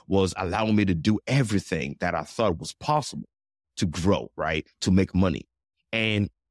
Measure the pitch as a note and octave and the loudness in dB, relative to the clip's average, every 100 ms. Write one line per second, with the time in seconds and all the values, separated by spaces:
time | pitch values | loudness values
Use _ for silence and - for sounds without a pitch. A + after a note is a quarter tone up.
0 | - F#2+ F#2+ F2 F#2 G2+ A2 G#2+ G2+ E2+ | -2 2 2 0 -4 -2 2 4 4 2
1 | F2+ G#2+ - C3 A#2 G2+ - E2+ C#2 C#2+ | 2 0 0 0 2 -2 -2 -4 -4 -4
2 | F2+ E2+ D2 - A2 E2+ E2+ - - D3+ | -4 -4 -4 -2 0 0 -6 -8 -2 -2
3 | C3+ D2 - _ _ _ _ - F#2+ D#2 | -2 -8 -14 _ _ _ _ -4 -4 0
4 | F2 F2 A1+ - D2+ D#2+ - _ - F#2+ | 0 0 -2 -6 -2 -2 -6 _ 2 4
5 | F#2 - F#2+ C#2 - _ _ _ _ A2+ | 4 2 2 0 -8 _ _ _ _ -4
6 | A2 G#2+ G2+ - _ | 0 0 -2 -6 _